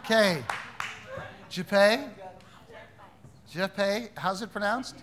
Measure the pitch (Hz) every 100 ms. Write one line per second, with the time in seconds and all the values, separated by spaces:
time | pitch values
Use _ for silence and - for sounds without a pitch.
0 | - 220 208 165 117 - - - - -
1 | - - - - - - 180 202 202 233
2 | 285 - 190 - - - - 220 - -
3 | - - - - - 160 190 - 196 202
4 | 233 - 156 190 214 208 202 233 262 -